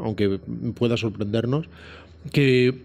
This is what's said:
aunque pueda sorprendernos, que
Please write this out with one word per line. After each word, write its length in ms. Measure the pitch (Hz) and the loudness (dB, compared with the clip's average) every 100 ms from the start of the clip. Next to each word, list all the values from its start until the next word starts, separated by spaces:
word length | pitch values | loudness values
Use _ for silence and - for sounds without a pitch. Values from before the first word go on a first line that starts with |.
| 113 | -4
aunque 340 | 101 101 98 113 113 120 - | 0 0 -2 -6 -8 -6 -2
pueda 200 | 120 113 | 0 0
sorprendernos, 680 | 113 98 104 110 117 143 160 - - - - - - | -4 -6 -4 -2 0 -2 -4 -14 -20 -20 -20 -18 -4
que 500 | 147 139 127 123 139 | 2 4 6 4 2